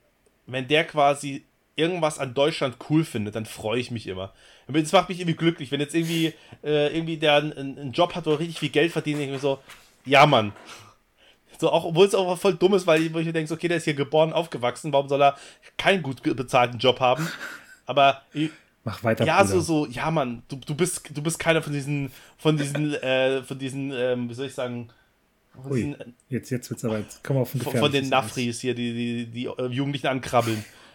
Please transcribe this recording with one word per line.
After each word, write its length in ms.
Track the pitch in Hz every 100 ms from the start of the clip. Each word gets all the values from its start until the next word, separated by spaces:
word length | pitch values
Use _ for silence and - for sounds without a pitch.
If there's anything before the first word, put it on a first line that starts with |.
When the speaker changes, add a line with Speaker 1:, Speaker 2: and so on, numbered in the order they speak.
| _ _ _ _ -
Speaker 1:
wenn 220 | 131 123
der 160 | 151
quasi 600 | 165 151 143 139 143 135 _ _ _
irgendwas 440 | - 165 180 156 -
an 140 | 135
Deutschland 420 | 120 139 - 139 - -
cool 160 | 156
findet, 300 | 156 113 104
dann 100 | 113 110
freu 300 | - 110 120
ich 140 | 123
mich 160 | 117 -
immer. 260 | 92 95 _ _ - -
Das 260 | 147 151
macht 160 | 190 180
mich 100 | 180
irgendwie 160 | 175 156
glücklich, 340 | 165 165 139
wenn 100 | 139
jetzt 140 | 143
irgendwie, 380 | 165 165 170 160 - - -
äh, 300 | 147 151 147 160
irgendwie 220 | 165 160
der 160 | 156
einen, 180 | 147 151 139 139 135
einen 140 | 139
Job 220 | 120 175
hat, 100 | 185 156
wo 60 |
er 60 | 151
richtig 180 | 170 160
viel 120 | 147
Geld 220 | 147 170
verdient, 260 | 165 151 147
denke 160 | 135
ich 20 | 135
mir 100 | 143
so, 120 | 135 - - _ _ 127
ja, 180 | 135 151
Mann. 260 | 131 104 - - - - _ _ _ _ _ _ -
So, 120 | 160
auch, 140 | 165
obwohl 220 | 165 165 196
es 80 |
auch 220 | 196 180 175
voll 160 | 196
dumm 200 | 165 185
ist, 120 | 196 180
weil 160 | 160
ich, 100 | 160
wo 40 | 160
ich 80 | 165
mir 60 |
denke, 160 | 160 156
so, 60 |
okay, 140 | 160 170
der 100 | 170
ist 60 |
hier 100 | 160
geboren, 380 | 143 139 156 160
aufgewachsen, 600 | 160 165 135 123 - 160
warum 160 | 139 135
soll 140 | 139
er 140 | 143 135 - - - -
keinen 240 | 170 196
gut 200 | 135 127
ge-, 120 | 151
bezahlten 440 | 131 127 131 120 120
Job 220 | 127 123
haben? 280 | 127 131 165 - - - - - -
Aber 360 | 139 139 - _
ich, 180 | 147 156 - _ _
Speaker 2:
Mach 180 | 113 101
weiter, 220 | 117 113 123
Speaker 1:
ja, 120 | 170
Speaker 2:
Bruder. 60 | 196
Speaker 1:
so, 60 | 185
so, 260 | 160 156 147
ja, 240 | 117 151
Mann, 320 | 160 127 117 -
du, 80 | 135
du 180 | -
bist, 360 | 147 175 - - 147
du 60 |
bist 160 | 151 160
keiner 220 | 170 160
von 100 | 151
diesen, 380 | 143 135 147 139 - - _
von 180 | 156 156
diesen, 380 | 143 143 151
<laughs> 80 | 143
äh, 400 | 131 131 131 135
von 160 | 123 135
diesen, 320 | 135 135 139
ähm, 360 | 127 127 123 120
wie 40 |
soll 120 | 120 135
ich 80 |
sagen, 340 | 135 123 120 113 _ _ _ _ _ _ 113
von 120 | 131
Speaker 2:
Ui, 40 | 131
Speaker 1:
diesen, 360 | 143 143 - - -
Speaker 2:
jetzt, 220 | 120 -
jetzt 200 | 123 -
wird's 140 | 120
aber, 140 | 120 107
jetzt 240 | - -
kommen 140 | - 135
wir 40 |
auf 120 | 123
ein 60 | 135
Speaker 1:
von, 120 | 143
von 200 | 123 147
den 120 | 139
Speaker 2:
gefährliches 20 | 135
Eis. 40 |
Speaker 1:
Nafris 500 | 131 110 - 120 113
hier, 140 | 127
die, 180 | 120 120
die, 320 | 117 120 117 117
die, 200 | 117 123
äh, 200 | - 127
Jugendlichen 380 | 123 143 139 147
ankrabbeln. 560 | 131 - 120 117 110 104 - -